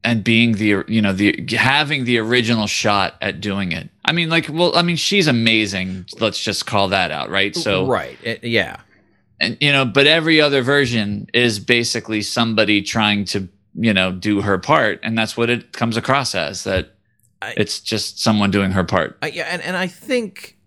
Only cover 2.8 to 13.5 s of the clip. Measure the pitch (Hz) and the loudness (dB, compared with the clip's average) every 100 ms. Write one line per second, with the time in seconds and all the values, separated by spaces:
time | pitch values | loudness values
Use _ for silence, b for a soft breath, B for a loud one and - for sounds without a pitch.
2.8 | 110 101 95 - 98 78 107 98 95 85 | 0 2 0 -4 -8 -6 -6 -4 -4 -6
3.8 | - _ - 165 165 165 - 156 175 - | -10 _ -2 -2 0 0 -2 0 2 2
4.8 | 175 170 - 202 156 120 113 110 107 95 | 0 0 0 2 4 4 4 2 0 -2
5.8 | 92 92 87 - 110 95 - 98 - 107 | -6 -8 -12 -2 -2 -2 -4 -4 -2 0
6.8 | 98 95 87 73 64 95 101 104 104 95 | 2 2 0 -2 -4 -2 -2 -2 -2 0
7.8 | 131 110 65 65 - 113 117 113 78 - | 0 -2 -4 -10 -8 -8 -2 0 0 -8
8.8 | - b b b b _ 95 - 147 139 | -20 b b b b _ -4 0 2 2
9.8 | 127 101 139 165 160 156 147 139 123 143 | 2 4 4 4 4 4 4 2 2 2
10.8 | 131 117 101 104 - 117 120 104 - 120 | 2 0 -2 -6 -2 2 2 0 0 0
11.8 | 117 117 - 110 104 - 117 110 104 104 | 2 -4 -4 -4 -2 -2 0 2 4 2
12.8 | 95 117 107 104 98 101 92 | 2 0 0 0 -2 -4 -6